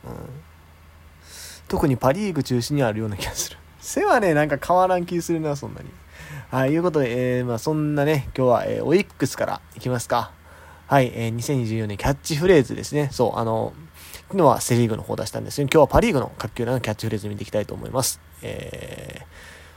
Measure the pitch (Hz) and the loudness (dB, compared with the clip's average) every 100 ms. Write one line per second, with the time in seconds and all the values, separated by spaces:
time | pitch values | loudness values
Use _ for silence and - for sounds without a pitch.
0 | 64 - - 151 - - - - - - | -14 -14 -14 -16 -20 -20 -20 -20 -20 -20
1 | - - - - - - - 190 160 120 | -20 -20 -20 -20 -18 -20 -6 0 2 4
2 | 127 175 208 151 - 123 117 147 120 107 | 2 2 -2 -2 0 -2 0 0 0 0
3 | 110 95 - - - - - - - - | -4 -6 -8 -8 -10 -12 -20 -18 -6 -2
4 | 403 277 196 147 151 139 - 180 185 180 | 2 4 4 2 2 -2 2 4 4 2
5 | 175 175 165 165 156 143 110 - - - | 0 -4 -2 -2 -2 -4 -8 -12 -16 -20
6 | - - - 147 - 127 135 160 175 156 | -20 -20 -16 -16 -6 0 2 2 2 2
7 | 127 123 127 123 123 113 - 156 151 147 | 0 0 0 0 -2 -2 -2 0 0 2
8 | 143 151 - - 127 113 98 110 117 175 | 2 2 -2 0 4 4 2 -2 2 2
9 | - - 143 - - - - - 127 123 | 2 -4 -4 -2 -4 -6 -10 -10 -4 -4
10 | - 120 - - - - - - - 139 | -2 -2 -2 -12 -20 -20 -20 -20 2 2
11 | 123 110 117 117 117 135 113 113 107 101 | 4 0 -4 -4 -2 -2 0 -2 -4 -2
12 | 139 139 - 147 185 165 117 113 - 147 | -2 -2 -4 0 6 6 6 -4 -4 -2
13 | 143 - 117 - 113 113 113 - - - | -2 0 0 2 -2 -2 -2 -8 -20 -20
14 | - - - - 147 110 - 120 117 107 | -20 -20 -6 4 6 6 4 4 4 0
15 | 101 110 101 113 107 - 139 160 139 143 | -4 -6 -6 -8 -8 -4 4 6 6 6
16 | 233 143 107 - 110 - 117 127 113 104 | 4 0 -2 -6 -10 -4 -2 -2 -2 -4
17 | 113 110 107 101 98 107 101 101 110 120 | -4 -4 -6 -10 -4 -4 -4 -10 -4 -2
18 | 127 - - - - - - - - - | -2 -4 -14 -14 -12 -10 -12 -14 -14 -14
19 | - - - - - - - | -14 -16 -18 -20 -20 -20 -20